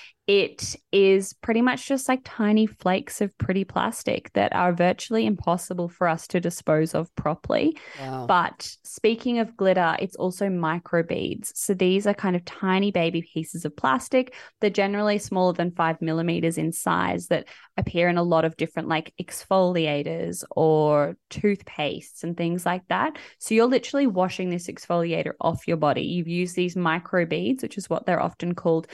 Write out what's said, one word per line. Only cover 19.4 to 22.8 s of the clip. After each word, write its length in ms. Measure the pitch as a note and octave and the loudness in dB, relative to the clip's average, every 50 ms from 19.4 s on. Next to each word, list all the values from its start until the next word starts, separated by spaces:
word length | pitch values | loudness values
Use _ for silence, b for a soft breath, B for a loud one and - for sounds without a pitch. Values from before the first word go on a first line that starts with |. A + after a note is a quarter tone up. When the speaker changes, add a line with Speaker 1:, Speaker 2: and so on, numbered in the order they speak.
| - - F#3+ F#3+ F#3 F3+ F3+ E3+ D#3+ D3+ D3 C#3+ C#3 D#3+ E3 E3 E3+ E3+ F3+ - - - - | -2 2 4 4 4 4 2 2 0 0 0 -2 -2 -4 -4 -4 -6 -6 -6 -8 -10 -6 0
Speaker 1:
or 640 | - D#3+ D#3+ D#3 D#3 D3+ D3+ D3+ D3 C#3+ C#3+ E3+ - _ - | 2 4 4 4 4 4 4 4 4 2 0 -2 -8 _ -16
toothpastes 920 | - - - G#3 G3+ - - - - - D3+ C#3+ - - - - - - - | -6 -2 0 0 0 0 -4 -10 -8 -6 -4 -4 -4 -6 -10 -16 -14 -10 -8
and 140 | E3+ E3+ | -6 -4
things 280 | F3 E3+ E3+ E3+ F3+ E3+ | -2 -2 -2 -2 -2 -2
like 220 | F3 F3+ F#3 | -2 -2 -2